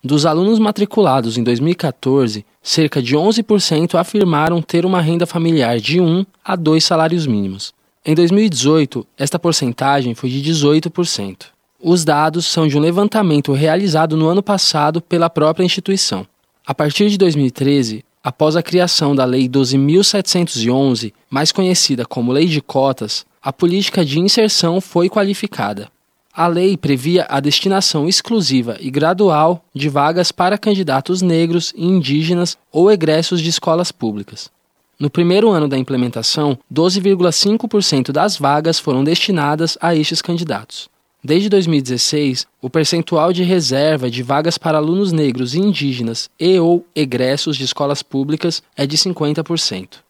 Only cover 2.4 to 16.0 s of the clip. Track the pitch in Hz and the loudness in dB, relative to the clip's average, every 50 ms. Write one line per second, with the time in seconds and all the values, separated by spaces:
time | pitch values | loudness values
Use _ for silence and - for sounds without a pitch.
2.4 | - _ _ _ _ - - 160 156 143 - 147 123 117 139 151 165 208 214 233 | -12 _ _ _ _ -4 0 0 0 0 0 -2 -2 0 0 2 2 2 2 0
3.4 | 214 - 208 202 - - 165 151 165 175 - 170 180 - - 208 202 180 160 147 | 0 0 0 0 2 0 0 0 0 0 0 0 -2 0 0 0 2 2 2 2
4.4 | 156 165 175 170 156 - - 170 170 185 190 180 165 156 170 170 175 - - 170 | 2 2 0 -2 -2 -2 -2 0 0 2 0 2 2 0 0 0 -2 -2 -2 -2
5.4 | 165 165 165 151 123 117 120 117 104 - 151 180 180 165 165 185 196 _ _ _ | 0 0 2 2 2 0 0 -2 -2 0 0 2 2 2 2 0 -2 _ _ _
6.4 | _ - 196 180 165 156 156 160 156 - 180 160 160 165 170 175 156 135 110 104 | _ -6 -4 -2 2 2 2 2 2 2 2 2 2 0 0 -2 0 0 -2 -2
7.4 | 101 95 95 98 - - _ _ _ _ _ _ _ - 156 160 175 170 190 202 | -2 -4 -6 -10 -14 -16 _ _ _ _ _ _ _ 0 2 2 4 4 4 2
8.4 | 220 214 160 120 127 143 156 160 147 - - 123 107 _ _ - 139 135 - 165 | 2 2 0 0 2 2 2 2 2 0 -4 -10 -10 _ _ -6 -4 -4 -4 -2
9.4 | - 170 156 - 143 123 113 - 135 139 143 143 127 123 113 - - 127 127 139 | -2 -2 -2 0 -2 -4 -4 -2 0 0 0 0 0 -4 -6 -4 -6 -4 -4 -4
10.4 | 139 156 165 151 143 143 151 156 156 170 - - 175 165 - - 101 98 92 _ | -2 -2 0 2 4 4 4 2 0 -2 -4 -4 -4 -4 -4 -6 -8 -10 -12 _
11.4 | - - _ _ _ _ _ _ - 165 180 180 156 156 147 147 156 160 156 175 | -20 -20 _ _ _ _ _ _ 0 2 2 2 4 2 2 2 2 0 0 -2
12.4 | 165 - - 170 160 156 139 147 151 165 170 190 202 208 - 220 208 175 151 147 | -4 -2 0 0 0 2 2 2 0 2 2 0 0 0 0 0 2 2 2 0
13.4 | 135 - 139 135 156 156 156 185 202 190 151 160 160 160 156 160 156 160 175 202 | 0 0 0 0 2 2 2 0 0 0 2 2 0 0 0 0 2 2 2 0
14.4 | 202 - 202 185 - - - 156 147 151 156 175 - _ 175 170 170 165 - 156 | 0 0 -2 0 0 0 0 0 0 0 -2 -4 -4 _ 0 0 0 0 2 2
15.4 | 151 156 160 - 180 180 - 190 - - 196 190 | 0 0 2 0 0 -2 -2 -4 -2 -4 -2 -2